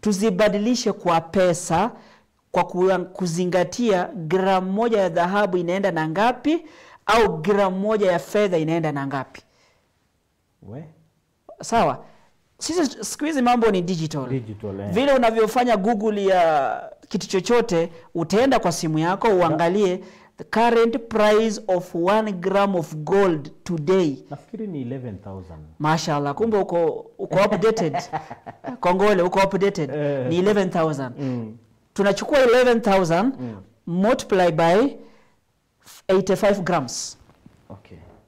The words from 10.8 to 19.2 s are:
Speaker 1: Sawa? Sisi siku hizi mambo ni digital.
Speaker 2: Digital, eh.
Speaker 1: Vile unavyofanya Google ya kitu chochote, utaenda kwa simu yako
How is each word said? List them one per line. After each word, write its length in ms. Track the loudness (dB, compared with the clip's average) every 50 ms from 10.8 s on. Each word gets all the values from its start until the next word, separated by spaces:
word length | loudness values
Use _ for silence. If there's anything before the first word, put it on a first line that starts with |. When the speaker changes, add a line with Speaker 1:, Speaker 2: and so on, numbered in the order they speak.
| -18 -20 -20 _ _ _ _ _ _ _ _ _ _ -20 -20 _ -8
Speaker 1:
Sawa? 420 | -2 0 0 0 0 -2 -6 -12 -20 -20 _ _ _ _ _ _ _ _ _
Sisi 460 | -8 -6 -2 -2 -2 -2 -4 -8 -12
siku 200 | -12 -10 -8 -6
hizi 180 | -4 -2 0 2
mambo 280 | 2 2 2 2 2
ni 120 | 2 0 -2
digital. 460 | -2 -4 -4 -4 -6 -6 -6 -6 -4
Speaker 2:
Digital, 520 | -6 -6 -6 -8 -14 -12 -10 -10 -8 -8
eh. 100 | -6 -4
Speaker 1:
Vile 220 | -2 0 2 2 2
unavyofanya 640 | 4 2 2 2 2 0 2 2 0 2 2 2
Google 480 | 2 2 0 0 2 0 -2 -2 0 2
ya 580 | 2 4 4 4 4 4 2 0 0 -4 -6 -10 -14 -20 _ -18 _
kitu 200 | -6 -6 -6 -2
chochote, 640 | -4 -4 0 2 2 2 2 2 0 0 0 -2 -6 -16 -20 -12 _
utaenda 440 | -6 -4 0 0 2 2 4 2 2
kwa 140 | 0 0 -4
simu 260 | -2 -4 -2 0 0
yako 300 | 0 0 -2 0